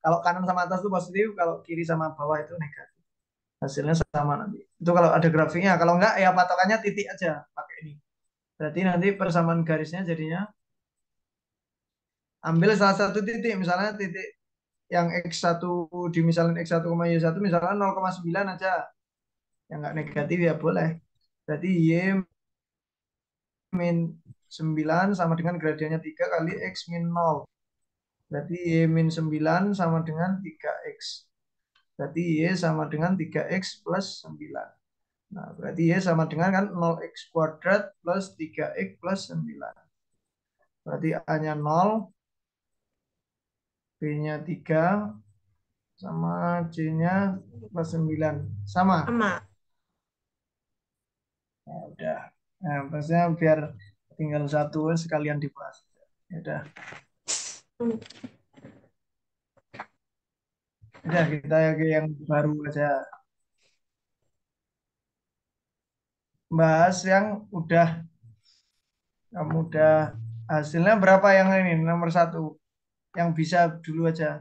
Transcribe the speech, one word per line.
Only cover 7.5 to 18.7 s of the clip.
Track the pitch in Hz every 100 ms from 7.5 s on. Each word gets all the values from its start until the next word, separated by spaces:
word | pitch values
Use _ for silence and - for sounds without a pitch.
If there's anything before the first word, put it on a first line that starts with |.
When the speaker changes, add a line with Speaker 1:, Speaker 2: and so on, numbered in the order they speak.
| -
Speaker 1:
Pakai | - -
ini. | 156 147 _ _ _ _ _ _
Berarti | 151 156 190
nanti | 175 190 196
persamaan | 190 170 165 170 160
garisnya | 156 156 175 180
jadinya | 165 156 170 208 _ _ _ _ _ _ _ _ _ _ _ _ _ _ _ _ _ _ _ 160
ambil | 165 202 214
salah | 196 190
satu | 196 208 208
titik. | 226 226 196
Misalnya | 175 180 208 208
titik | 190 185 - _ _ _ _ _ _
yang | 175 170 170 175
X | -
satu, | 175 170 180 180 165 175 175
di | 170 165
misalnya | 165 170 170
X | -
satu, | 170 170 170
Y | 170 170 160
satu, | 165 202
misalnya | 170 175 208
nol | 196 185
koma | 185 180
sembilan | 170 180 196 185
aja. | 190